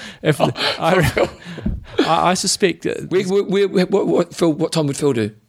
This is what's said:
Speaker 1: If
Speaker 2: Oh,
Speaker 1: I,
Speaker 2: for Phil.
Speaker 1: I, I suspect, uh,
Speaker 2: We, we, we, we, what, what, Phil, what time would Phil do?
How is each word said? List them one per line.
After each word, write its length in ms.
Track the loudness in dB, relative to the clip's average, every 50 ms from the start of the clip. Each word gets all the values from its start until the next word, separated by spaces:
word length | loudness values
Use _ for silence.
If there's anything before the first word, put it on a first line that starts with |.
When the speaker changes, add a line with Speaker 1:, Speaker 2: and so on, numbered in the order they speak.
| -16 -16 -14 -2 0
Speaker 1:
If 180 | 0 2 2
Speaker 2:
Oh, 100 | 0 -2 0 -2 -4 -4 -4 -2
Speaker 1:
I, 220 | 0 2 2 4 2
Speaker 2:
for 240 | 2 0 0 -2
Phil. 20 | -2 -4 -14 -18 -16 -14 -6 -6 -6 -6 -6 -10 -6 -2 0 2
Speaker 1:
I, 240 | 2 2 2 4 2
I 20 | 2
suspect, 520 | 2 0 -2 0 0 0 0 0 -2 -4
uh, 60 | -6 -4 -4 -6 -2
Speaker 2:
We, 160 | -2 0 0
we, 160 | 2 0 0
we, 240 | 2 2 2 2 2
we, 160 | 2 2 0 2
what, 240 | 2 2 0 2
what, 260 | 2 2 2 0 0 -2
Phil, 180 | 0 0 0 2
what 180 | 0 -2 0
time 160 | 0 0 0
would 100 | 0 -2
Phil 160 | 0 0 0 2
do? 180 | 2 -2 -2 -4 _ _